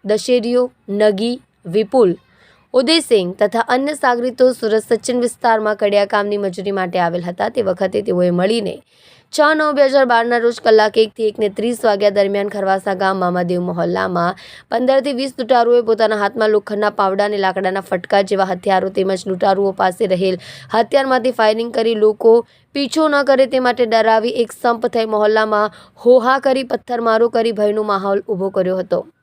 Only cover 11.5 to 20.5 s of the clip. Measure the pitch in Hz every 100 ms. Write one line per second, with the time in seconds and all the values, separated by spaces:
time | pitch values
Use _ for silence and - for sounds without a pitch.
11.5 | 202 226 233 226 202 208 202 196 202 202
12.5 | 202 190 190 202 190 190 190 180 180 175
13.5 | 180 180 170 175 185 190 175 170 190 -
14.5 | - _ 233 254 269 269 247 269 254 226
15.5 | 247 233 240 220 220 214 214 202 233 214
16.5 | 214 208 208 208 214 196 196 208 208 190
17.5 | 185 190 196 185 180 - 196 196 190 190
18.5 | 180 202 190 190 196 190 185 196 185 202
19.5 | 190 196 190 190 180 220 180 190 180 -